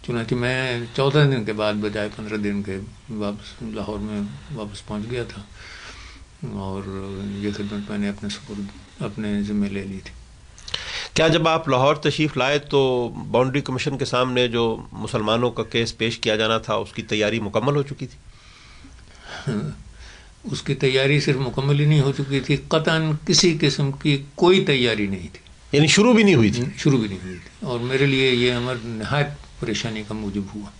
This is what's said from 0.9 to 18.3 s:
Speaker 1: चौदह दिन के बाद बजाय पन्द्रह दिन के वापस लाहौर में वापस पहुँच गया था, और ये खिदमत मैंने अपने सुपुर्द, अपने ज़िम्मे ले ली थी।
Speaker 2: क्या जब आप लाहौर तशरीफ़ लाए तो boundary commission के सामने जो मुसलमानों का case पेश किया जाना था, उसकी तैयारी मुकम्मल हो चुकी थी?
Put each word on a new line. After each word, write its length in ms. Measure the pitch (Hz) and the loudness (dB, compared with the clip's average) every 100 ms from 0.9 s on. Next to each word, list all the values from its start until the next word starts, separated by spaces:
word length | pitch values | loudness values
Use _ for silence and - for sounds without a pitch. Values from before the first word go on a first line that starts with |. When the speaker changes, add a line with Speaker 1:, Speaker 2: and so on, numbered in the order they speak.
| 127 | 0
Speaker 1:
चौदह 300 | 135 147 143 | 4 6 4
दिन 200 | 131 104 | 4 -2
के 80 | |
बाद 220 | 107 107 104 | 0 0 0
बजाय 320 | 104 104 104 | -2 -2 -4
पन्द्रह 300 | 104 107 107 | -6 -6 -4
दिन 260 | 104 101 | -2 -2
के 140 | 98 95 98 - - 110 | -4 -8 -8 -16 -12 -6
वापस 380 | 101 104 - - | -6 -6 -12 -12
लाहौर 360 | 117 107 101 104 | -10 -8 -6 -6
में 280 | 104 104 101 139 - | -6 -6 -8 -10 -12
वापस 300 | 131 104 104 - | -10 -10 -12 -10
पहुँच 160 | 107 110 | -8 -6
गया 200 | 123 117 | -6 -8
था, 220 | - 101 - - - - - - - - - 120 | -12 -18 -20 -18 -18 -18 -18 -18 -20 -20 -14 -10
और 300 | 104 95 95 98 95 98 98 101 101 | -8 -6 -8 -8 -10 -10 -10 -10 -6
ये 120 | 104 | -6
खिदमत 360 | 104 101 104 101 | -6 -6 -8 -6
मैंने 160 | 104 101 | -4 -4
अपने 220 | 101 101 | -4 -8
सुपुर्द, 380 | - - 104 101 - - - | -10 -12 -10 -10 -14 -20 -10
अपने 420 | 117 104 104 104 | -10 -6 -4 -2
ज़िम्मे 260 | 101 104 101 | -2 -2 -2
ले 140 | 98 | -4
ली 140 | 98 95 | -8 -10
थी। 140 | - - - - - - - - - - - - | -12 -20 -20 -20 -20 -20 -12 -10 -10 -10 -4 2
Speaker 2:
क्या 120 | 160 | 4
जब 200 | 165 160 | 6 4
आप 220 | 160 143 | 2 2
लाहौर 320 | 127 135 156 151 | 4 6 4 0
तशरीफ़ 340 | 139 156 139 | 0 0 2
लाए 200 | 131 147 | 2 2
तो 500 | 139 143 135 127 120 - | 2 2 4 2 -2 -6
boundary 440 | - 117 131 135 | 0 2 4 0
commission 360 | 143 127 147 135 | -2 -4 -2 -2
के 80 | 127 | 0
सामने 420 | 123 127 123 123 | 0 2 2 2
जो 420 | 117 117 110 104 | 2 0 -2 -8
मुसलमानों 580 | - 107 117 107 117 123 | -10 -4 -2 2 2 2
का 120 | 117 | -2
case 280 | 107 117 113 | -2 -2 -2
पेश 240 | - 113 113 | -2 -4 -2
किया 200 | 113 107 | 0 2
जाना 240 | 110 113 | 2 0
था, 180 | 110 104 | 0 -2
उसकी 240 | 98 - | -2 -10
तैयारी 380 | - 107 104 113 | -4 0 0 0
मुकम्मल 360 | 104 110 123 147 | -2 -2 0 0
हो 80 | |
चुकी 240 | 139 - 131 | -2 -8 -12
थी? 100 | - - | -14 -20